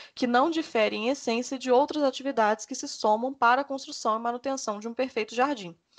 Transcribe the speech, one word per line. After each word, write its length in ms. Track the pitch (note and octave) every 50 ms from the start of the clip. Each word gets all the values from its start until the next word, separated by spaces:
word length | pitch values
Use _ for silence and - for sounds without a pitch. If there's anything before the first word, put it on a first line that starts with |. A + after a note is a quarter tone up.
| - - _
que 120 | - C4
não 240 | A#3+ A#3+ B3 C#4 E4+
difere 460 | D#4 E4 D#4 - - A3+ G#3+ G#3 G#3+
em 140 | G#3 G#3+ A#3+
essência 480 | C#4+ C#4+ - B3 A3+ A#3 B3 - C#4 B3
de 120 | B3+ C4
outras 320 | B3 B3+ D4 D4 - D4+
atividades 640 | C#4+ C4+ C4 - C4 C#4 C4 A#3 G#3+ G#3 A3 G#3+ -
que 100 | - C4
se 140 | - - -
somam 440 | - - - G#3+ G#3+ A3+ A#3+ C4+
para 280 | C#4 - A#3+ A#3 B3 C4+
a 40 | C#4+
construção 520 | C#4 C4+ C4+ C4+ D4+ C#4+ - - A#3 G#3+
e 40 | A3+
manutenção 600 | A#3 A#3 A#3+ B3 - C4+ C4+ C4 - A3+ G#3 G#3
de 80 | G#3+ A#3
um 60 | A#3
perfeito 400 | - C4 B3+ - A3+ A3 - A3+
jardim. 420 | A#3+ B3+ D4 C#4+ A3 F#3+ E3+ E3+ _ _ _ _